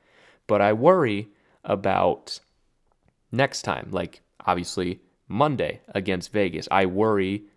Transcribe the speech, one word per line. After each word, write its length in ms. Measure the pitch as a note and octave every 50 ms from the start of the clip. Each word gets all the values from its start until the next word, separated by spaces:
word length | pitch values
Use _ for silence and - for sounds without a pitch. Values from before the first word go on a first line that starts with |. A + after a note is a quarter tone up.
| _ _ _ _ _ - _ _ _
But 140 | - G#2+ G2+
I 120 | G2+ G#2 G#2+
worry 560 | A2 B2 E3 F#3 F#3 D3 A#2 G#2 G2+ G#2+ - _ _ _ _ _ _ -
about 760 | - G#2 F#2+ F#2+ F#2+ F#2 F#2 F#2 F2+ - - - - - - _ _ _ _ _ _ _ _ _ _ _ _ _ _ _ _ _ _
next 320 | - A#2 C#3 C3+ - - -
time, 260 | - E2 B1 - -
like, 320 | G2 F2+ F2 E2+ - - _ _ _ - -
obviously 560 | - F2+ F2+ F2+ - - - F2+ F2 F#2 - _ _ _ _ _ -
Monday 520 | F#2+ G#2+ C#3+ D3+ C#3+ G#2+ E2+ - - - _ - -
against 380 | G2+ F#2 - F#2 F2+ F2 - -
Vegas. 360 | G#2+ G2+ F2+ E2+ D2+ - -
I 140 | - G2 G2
worry 600 | F#2 F2+ G2 A2 A2 G#2+ G2+ F#2+ F#2 G2+ G#2 G#2 - _